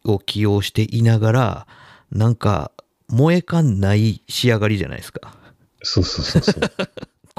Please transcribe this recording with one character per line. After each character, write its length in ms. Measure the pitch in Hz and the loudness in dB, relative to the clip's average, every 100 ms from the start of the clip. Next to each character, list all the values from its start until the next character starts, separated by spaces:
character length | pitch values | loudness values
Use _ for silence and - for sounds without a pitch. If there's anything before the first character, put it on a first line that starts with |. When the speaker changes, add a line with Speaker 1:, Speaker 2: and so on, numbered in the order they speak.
| - | -2
Speaker 1:
を 140 | 101 | -2
起 220 | - 104 | -4 -2
用 200 | 104 101 | 0 0
し 100 | 98 | 0
て 120 | - | -2
い 200 | 110 117 | -2 2
な 160 | 117 110 | 2 4
が 120 | 110 | 2
ら、 340 | 123 110 92 - - - - _ | 2 0 -4 -12 -20 -20 -20 _
な 180 | 104 113 | 0 0
ん 60 | 117 | 2
か 360 | 107 87 73 - - _ - | 0 -2 -4 -12 -20 _ -4
萌 240 | 117 156 | 2 4
え 80 | 175 | 2
感 400 | - 170 147 98 | 0 0 2 2
な 140 | 98 104 | 2 2
い 280 | 113 - - | 2 -2 -8
仕 180 | - 123 | -2 0
上 120 | 110 | 2
が 100 | 107 | 0
り 80 | 101 | -2
じ 80 | 69 | -4
ゃ 20 | |
な 80 | 64 | -10
い 20 | |
で 40 | |
す 80 | - | -14
か。 240 | - - - - _ _ _ | -16 -18 -20 -20 _ _ _
Speaker 2:
そ 200 | - - | -4 -2
う 20 | |
そ 180 | - - | -2 -4
う 40 | - | -2
そ 140 | 156 | 0
う 20 | |
そ 100 | - | 0
う。 20 | - | -2
Speaker 1:
<laughs> 500 | - - - - - _ _ | -4 -6 -10 -12 -20 _ _